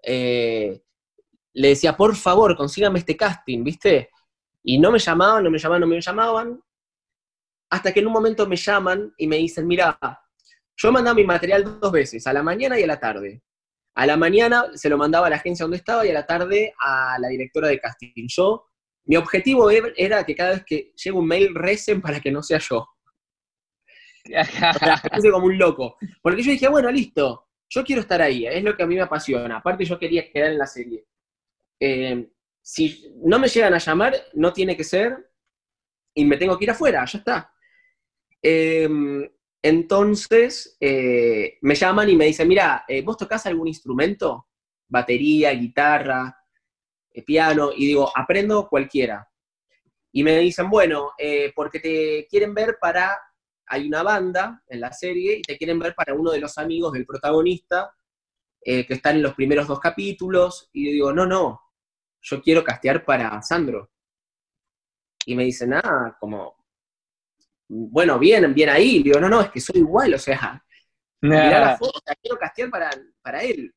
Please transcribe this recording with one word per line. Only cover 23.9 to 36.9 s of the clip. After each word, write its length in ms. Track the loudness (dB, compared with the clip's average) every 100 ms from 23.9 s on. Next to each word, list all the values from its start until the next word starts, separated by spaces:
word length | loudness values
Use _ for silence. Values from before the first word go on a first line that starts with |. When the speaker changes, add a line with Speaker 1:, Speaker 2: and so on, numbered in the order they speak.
| _ _ _
Speaker 2:
<laughs> 500 | -8 -4 -4 -2 -2
Speaker 1:
O 40 | 0
sea, 160 | 2 2 0
puse 180 | 2 4
como 160 | 4 2
un 120 | 4
loco. 380 | 2 2 -6 -10 -18 -4
Porque 200 | -2 0
yo 100 | 0
dije, 160 | 2 2
"Bueno, 220 | 2 2
listo, 580 | 0 -2 -2 -2 -4 _ _ _
yo 160 | -6
quiero 180 | -2 -4
estar 180 | 0 0
ahí, 240 | 2 0 -4
es 160 | -4
lo 140 | -4 -2
que 60 |
a 40 | -2
mí 80 |
me 60 | 0
apasiona". 540 | -2 -4 -2 -4 -4 -6
Aparte 260 | -4 -4
yo 140 | -4 -4
quería 320 | -2 -2 -2
quedar 200 | -2 0
en 60 | 0
la 80 | -4
serie. 400 | -6 -14 -14 _ _ _ _ _ _ _ _
Eh, 500 | -4 -2 -4 -6 -8 _ _ _
si 500 | -16 -2 -2 -4 -20 -4
no 140 | 2 2
me 100 | 2
llegan 260 | 2 2
a 40 | 2
llamar, 360 | 0 0 0 -2 -6
no 180 | 0 0
tiene 240 | 0 -4 -4
que 80 |
ser, 460 | -2 -2 -2 -6 -16 _ _ _ _ _ _ _ _
y 100 | 0
me 120 | 2 2
tengo 220 | 0 0
que 60 |
ir 60 | -2
afuera, 340 | 0 0